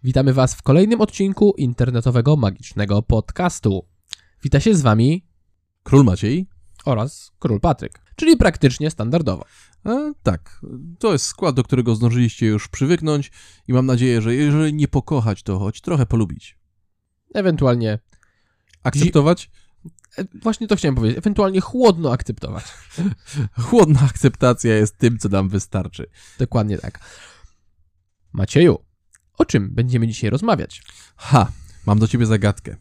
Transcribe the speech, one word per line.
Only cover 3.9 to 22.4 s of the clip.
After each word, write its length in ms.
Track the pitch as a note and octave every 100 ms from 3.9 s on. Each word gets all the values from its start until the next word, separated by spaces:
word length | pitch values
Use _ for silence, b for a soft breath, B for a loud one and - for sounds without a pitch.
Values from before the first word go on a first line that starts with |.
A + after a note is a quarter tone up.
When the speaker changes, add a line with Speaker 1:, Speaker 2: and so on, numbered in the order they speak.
| _ _ B B B
Speaker 1:
Wita 160 | - E3
się 160 | A3 G3
z 60 |
wami 440 | C3 A2 B2 E3+ _ _ _ _ _ _
Speaker 2:
Król 200 | - C#3
Maciej. 440 | C3 F2+ G#2+ D3+ F#3 - - - -
Speaker 1:
oraz 460 | A#2+ A#2+ - - _
Król 200 | - G#2
Patryk, 420 | E3+ C#3 - - _ -
czyli 220 | D#4+ D#4
praktycznie 540 | G3 D#3+ C#3 A#2+ D3+
standardowo. 540 | - A2 D#3+ C#3 F#2 - b b b -
Speaker 2:
E, 280 | B3 D4+ D4
tak, 420 | - E3 - - - B2 D#3 E3+
to 120 | A3+
jest 120 | D3+ -
skład, 300 | - F3+ C3
do 80 |
którego 320 | B2 B2 A#2+ A2
zdążyliście 500 | A#2+ A#2+ A#2+ - A2+
już 220 | G#2+ -
przywyknąć 640 | - C#3 - D#3 D3 C#3 b b b -
i 60 |
mam 120 | B2+ C3
nadzieję, 360 | B2 B2+ A#2+
że 140 | A2 B2
jeżeli 380 | D3 D3 D#3
nie 140 | D3+ D3
pokochać, 560 | D3 - D3 A2+ G2
to 160 | - F#2+
choć 220 | G2+ -
trochę 240 | - D3+ A#2+
polubić. 520 | A#2 G2+ - - _ _ _ _ _ _ _ _
Speaker 1:
Ewentualnie 680 | G#3+ F#3+ D#3+ C3+ A#2+ A2+ G#2+ _ _ _ _ _ _ _ _
Speaker 2:
Akceptować? 680 | B2+ C#3+ E3 D#3+ D3 F3 - - _ _ - _ _ -
Speaker 1:
E, 80 | G3 -
właśnie 260 | A3 A3 A3
to 80 | G#3
chciałem 200 | D#3+ B2+
powiedzieć. 220 | A2 C3
Ewentualnie 440 | G#3 G3+ G3 F#3+
chłodno 500 | - B3 A#3+ E3+ D#3
akceptować. 520 | B2 - A2